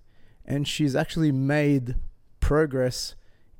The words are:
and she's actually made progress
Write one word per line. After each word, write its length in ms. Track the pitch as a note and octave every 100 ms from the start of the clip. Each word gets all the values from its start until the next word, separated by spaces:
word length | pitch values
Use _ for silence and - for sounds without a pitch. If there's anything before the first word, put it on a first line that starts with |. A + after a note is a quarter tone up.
| - - - -
and 220 | - C#3+ C#3+
she's 260 | - D3+
actually 380 | C3 D#3+ E3 D#3
made 640 | C3+ C3+ D3+ D3 C#3+ B2 B2+ - - - -
progress 760 | - C#3+ D#3 C3 B2+ - - - - - - -